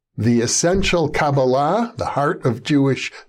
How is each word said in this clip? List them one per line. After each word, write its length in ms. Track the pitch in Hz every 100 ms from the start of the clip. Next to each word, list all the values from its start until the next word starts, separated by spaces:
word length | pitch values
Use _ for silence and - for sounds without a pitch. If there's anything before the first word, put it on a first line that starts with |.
| _ -
The 240 | 110 120
Essential 680 | 117 - 165 185 - 175 151
Kabbalah, 840 | - 151 139 131 127 147 208 233 -
The 100 | -
Heart 400 | 131 143 - 131
of 160 | 117
Jewish 480 | - 143 135 127 - -